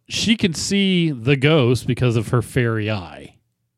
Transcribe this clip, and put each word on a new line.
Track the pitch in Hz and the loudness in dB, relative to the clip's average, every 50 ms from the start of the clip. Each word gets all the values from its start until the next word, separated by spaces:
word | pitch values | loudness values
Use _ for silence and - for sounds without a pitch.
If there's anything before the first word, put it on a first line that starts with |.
| _ - | _ -10
She | - - - 185 226 | -6 -4 0 0 0
can | 220 - 190 151 | 2 0 -2 -2
see | - - - 196 202 196 190 185 180 170 165 | -2 -4 -2 0 2 2 2 2 2 2 0
the | 147 120 110 127 147 | -2 -2 0 0 0
ghost | 135 123 147 160 156 123 117 131 117 - | 2 4 4 4 4 4 4 2 0 0
because | - 123 - 127 123 113 | -2 -2 0 0 0 0
of | 120 110 - | 0 -2 0
her | - 120 110 | 0 -2 -2
fairy | - - 139 123 117 113 110 104 107 | 0 -2 -2 0 0 -2 -2 -4 -4
eye. | 110 101 87 80 71 67 - - _ _ _ _ _ _ _ _ _ | -4 -6 -8 -10 -16 -18 -20 -20 _ _ _ _ _ _ _ _ _